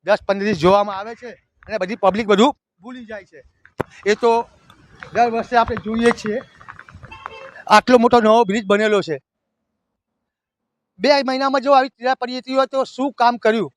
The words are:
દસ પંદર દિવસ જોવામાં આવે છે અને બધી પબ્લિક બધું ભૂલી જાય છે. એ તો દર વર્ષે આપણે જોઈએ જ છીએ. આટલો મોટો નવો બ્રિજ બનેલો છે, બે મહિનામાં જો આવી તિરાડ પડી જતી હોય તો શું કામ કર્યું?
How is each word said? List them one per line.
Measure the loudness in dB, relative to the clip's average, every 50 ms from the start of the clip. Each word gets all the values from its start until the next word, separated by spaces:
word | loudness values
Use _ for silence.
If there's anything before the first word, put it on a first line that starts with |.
| -2
દસ | -2 -2 -2 0 -4
પંદર | -4 -4 -2
દિવસ | -4 -2 2
જોવામાં | 2 2 4 2 0 -2 -8 -12
આવે | -12 -14 -16
છે | -18 -18 -20 -20 _ _ _ _ _ _ -10
અને | -8 -8
બધી | -6 -6 -6
પબ્લિક | 0 0 0 0 0 0 0
બધું | 2 4 4 2 2 _ _ _ _ _
ભૂલી | _ -20 -18 -18 -16
જાય | -16 -18 -18 -18
છે. | _ _ -20 _ _ _ _ _ _ _ -10 -10 _ -10 -10 -4
એ | -4 -2
તો | 0 0 0 0 0 -4 _ _ _ _ _ _ _ _ _ _ -20 -20 -8 -2
દર | -2 -2 0
વર્ષે | -2 -6 -6 -2 0
આપણે | 0 0 0 -4
જોઈએ | -8 -8 -8 -4 0 0 0
જ | 0
છીએ. | 0 -6 -8 -8 -8 -10 _ _ _ -20 -20 -20 -20 -20 -20 -20 -20 -20 -20 -20 -18 -18 -18 -18 -18 -20 -20 -20 -14 0 4
આટલો | 4 4 4 6 4 4
મોટો | 4 4 4 4
નવો | 4 6 4 4 4
બ્રિજ | 2 -2 -6 -2
બનેલો | 0 0 0 2 0 0 0
છે, | -2 -4 -8 -10 _ _ _ _ _ _ _ _ _ _ _ _ _ _ _ _ _ _ _ _ _ _ _ _ _ _ _ _ _ _ _ _ _ _ _ -4
બે | 0 0 2 2 0
મહિનામાં | -2 -4 -2 -2 -2 -2 -2
જો | 0 4 4
આવી | 4 2 0
તિરાડ | _ -6 -4 -4 -4
પડી | -2 -4 -8 -8 -10
જતી | -10 -6 -2
હોય | -2 -2
તો | -2 -2 -6 -6
શું | -6 -6 -6 -6 -6
કામ | -2 0 0 0 0 0
કર્યું? | 0 0 0 0 -2 -6 _